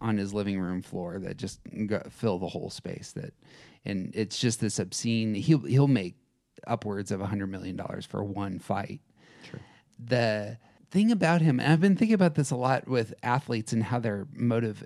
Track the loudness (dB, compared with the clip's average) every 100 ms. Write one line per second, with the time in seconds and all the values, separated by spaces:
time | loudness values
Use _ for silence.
0 | -2 -2 -2 -2 -2 -2 -2 -4 -6 -8
1 | -6 -8 -8 -8 -8 -10 -12 -6 -4 -4
2 | -6 -4 -2 0 -4 -6 -8 -10 -10 -10
3 | -12 -12 -12 -14 -20 -20 -20 _ -8 -6
4 | -4 -4 -4 -2 -2 0 -2 -2 -4 -4
5 | -2 0 0 0 4 2 4 4 6 4
6 | 0 -10 _ _ _ _ -6 -4 -4 -6
7 | -4 -4 -2 -4 -4 -6 -8 -8 -8 -8
8 | -8 -6 -6 -4 -6 -6 -4 -4 -4 -10
9 | _ _ -20 -20 -18 -18 -18 -20 _ -14
10 | 0 2 2 0 -4 -10 _ _ _ 2
11 | 4 4 4 6 6 4 4 6 6 6
12 | 4 6 4 4 0 0 2 2 2 0
13 | 0 -2 0 0 0 -4 0 0 0 0
14 | 0 -2 -6 -2 0 2 0 -4